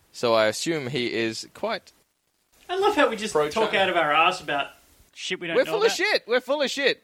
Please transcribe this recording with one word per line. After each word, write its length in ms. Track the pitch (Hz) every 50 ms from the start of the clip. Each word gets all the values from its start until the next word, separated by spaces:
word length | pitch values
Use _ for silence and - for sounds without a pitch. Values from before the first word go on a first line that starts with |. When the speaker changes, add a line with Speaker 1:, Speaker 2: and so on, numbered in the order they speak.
| _ _
Speaker 1:
So 220 | _ - - 120 113
I 120 | 110 107 107
assume 400 | 107 - - 165 165 151 135 120
he 240 | 143 127 120 113 73
is 340 | 113 113 113 110 - - - _
quite 400 | - - 220 220 175 _ - _ _ _ _ _ _ _ _ _ _ _ _ _ _ _ -
Speaker 2:
I 80 | 359 381
love 180 | 392 427 -
how 140 | 294 269 226
we 60 | 226
just 180 | 202 220 208 -
Speaker 1:
pro-China. 320 | 151 147 - - 220 214 -
Speaker 2:
talk 60 | 208
out 160 | 196 190 185
of 60 | 175 175
our 140 | 156 147 147
ass 280 | 156 165 180 180 180
about 260 | 151 151 147 143 135 - - _ _ _ _ _ _ _ _
shit 260 | - - - 370 -
we 80 | 175 165
don't 80 | 330
Speaker 1:
We're 80 | - 277
Speaker 2:
know 80 | 302
Speaker 1:
full 80 | - 415
Speaker 2:
about. 100 | 427 440
Speaker 1:
of 40 | 392 -
shit. 260 | 370 427 381 226 - 202
We're 140 | 240 247
full 200 | 247 240 285 302
of 80 | 277 240
shit. 320 | - 269 285 220 147 -